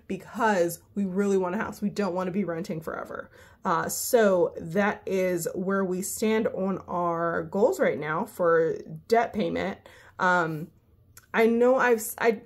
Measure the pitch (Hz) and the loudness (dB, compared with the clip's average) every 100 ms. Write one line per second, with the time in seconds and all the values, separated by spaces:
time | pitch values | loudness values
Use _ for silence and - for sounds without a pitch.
0 | - 185 - 208 226 190 170 165 _ 208 | -10 -10 -8 -2 2 2 0 -2 _ -6
1 | 190 185 202 196 180 208 - - 202 156 | -2 0 2 2 0 -4 -6 -4 -4 -2
2 | 196 180 185 190 170 165 - 160 160 - | -2 -2 -2 -2 -2 -4 -6 -6 -6 -10
3 | - - - - - - 190 165 - - | -10 -12 -14 -18 -20 -8 -2 -2 -2 -4
4 | - 240 208 180 160 - 165 190 202 - | 2 4 6 4 2 -2 -6 -2 0 -2
5 | - 190 185 175 160 - 190 196 185 185 | -4 -2 0 -2 -4 -4 -2 -2 -2 -4
6 | 196 - 220 220 214 - 196 185 - 175 | -6 -2 0 0 0 -2 -2 -4 -4 -2
7 | 175 165 170 175 160 196 262 370 202 135 | 0 0 0 -2 -2 2 2 4 0 0
8 | 151 160 - - 170 165 160 - - 160 | -2 -4 -4 0 4 4 2 -2 -8 -8
9 | - 226 - 214 170 170 180 - - - | 2 2 2 -2 -2 -2 -4 -8 -16 -20
10 | - - 185 180 160 156 175 _ _ _ | -14 -2 2 2 0 -4 -10 _ _ _
11 | _ - _ 208 226 233 247 262 247 220 | _ -20 _ 2 4 6 4 4 4 2
12 | - - 233 226 | -2 -2 0 0